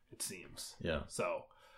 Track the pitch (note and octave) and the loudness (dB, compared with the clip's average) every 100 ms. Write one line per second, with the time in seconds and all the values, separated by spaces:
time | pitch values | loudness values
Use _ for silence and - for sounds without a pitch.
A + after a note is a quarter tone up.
0 | - - - F#2+ D2 - - - E2+ D2+ | -14 -4 -2 -2 -6 -6 -6 0 2 4
1 | - - F2 D#2+ - - - | 2 2 4 2 -2 -14 -20